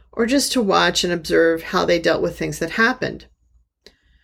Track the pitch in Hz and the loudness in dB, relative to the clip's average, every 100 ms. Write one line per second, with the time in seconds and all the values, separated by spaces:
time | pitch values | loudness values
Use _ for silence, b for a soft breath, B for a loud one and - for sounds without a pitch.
0 | b - 226 277 269 262 196 175 175 175 | b -4 0 2 0 0 2 2 2 0
1 | 180 175 160 165 165 165 - 185 175 175 | -2 -4 0 2 4 2 -2 -2 0 2
2 | 170 151 170 - 156 151 165 - 233 254 | 2 0 -2 -4 -6 -6 -4 0 0 0
3 | - - - _ _ _ _ _ - b | -6 -8 -16 _ _ _ _ _ -20 b
4 | b b | b b